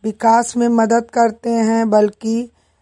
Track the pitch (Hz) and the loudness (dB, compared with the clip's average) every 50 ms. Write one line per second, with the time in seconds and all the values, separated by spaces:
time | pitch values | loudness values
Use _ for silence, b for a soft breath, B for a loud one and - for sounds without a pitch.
0 | - 220 208 - - 226 226 233 233 233 - 240 240 240 233 226 226 208 233 233 | -10 -10 -8 -2 0 2 2 2 0 -2 -4 -2 -2 0 2 0 0 2 0 -2
1 | 233 - - 240 233 226 220 - - 233 233 233 220 220 226 226 226 220 208 214 | -2 -2 -2 0 0 0 -2 -6 -6 -4 -2 -2 0 0 0 0 0 2 2 2
2 | 208 208 208 _ - 220 226 233 247 233 _ _ _ _ _ _ | 2 0 -2 _ -8 -6 -4 -4 -6 -8 _ _ _ _ _ _